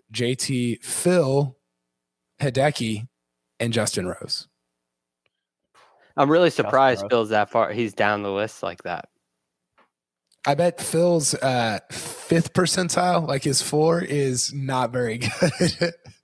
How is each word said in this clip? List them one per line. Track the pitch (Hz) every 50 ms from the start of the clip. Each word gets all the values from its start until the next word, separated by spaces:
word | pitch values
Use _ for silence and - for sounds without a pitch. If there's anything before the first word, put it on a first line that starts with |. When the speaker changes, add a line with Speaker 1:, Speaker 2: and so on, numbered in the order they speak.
| _ _
Speaker 1:
J | 110 113 123 120 127
T, | - - - 135 123 120 120 113 -
Phil, | - - - - - 175 180 175 151 131 139 139 143 131 127 _ _ _ _ _ _ _ _ _ _ _ _ _ _ _ _ -
Hideki, | 143 139 120 131 139 151 147 - 123 110 110 107 117 - _ _ _ _ _ _ _ _ _ -
and | 117 117
Justin | 113 117 104 - - 101 90
Rose. | 90 85 - - - - - - - _ _ _ _ _ _ _ _ _ _ _ _ _ _ _ _ _ _ _ _ _ _ _ _ _ _ _ _ _ _ _ _ _
Speaker 2:
I'm | - 139 143
really | 156 170 180 160
Speaker 3:
Justin | - - 127
Speaker 2:
surprised | 104 110 131 135 135 123 98
Speaker 3:
Rose. | 101 107
Speaker 2:
Phil's | 123 117 113 107
that | 110 107 104 -
far. | - 117 110 -
He's | 104 120 117 104 -
down | - 107 104 104 104
the | 104 101
list | 98 98 107 117 - -
like | - 95 87 -
that. | - 87 87 - - _ _ _ _ _ _ _ _ _ _ _ _ _ _ _ _ _ _ _ _ _ _ _ _ _ _ _ -
Speaker 1:
I | 143 143
bet | 147 175 175 170 -
Phil's, | - - - 160 175 175 175 165 147 - -
uh, | - 127 135 127 123 117 113 104 95 - -
fifth | - - - - - - - - 165 165 160 -
percentile, | - 185 185 - - 190 185 170 - 180 180 180 175 170 160
like | 139 139 135 -
his | 143 135 -
floor, | - - - 151 156 165 170 170
is | 185 - 143 147 139 135 127 123 - -
not | - 143 135 131 131 127 127 117
very | 123 131 123 113 110 131
<laughs> | 123 110 - - 185 160 - -
good. | 190 160 - - 175 170 - - _ - - _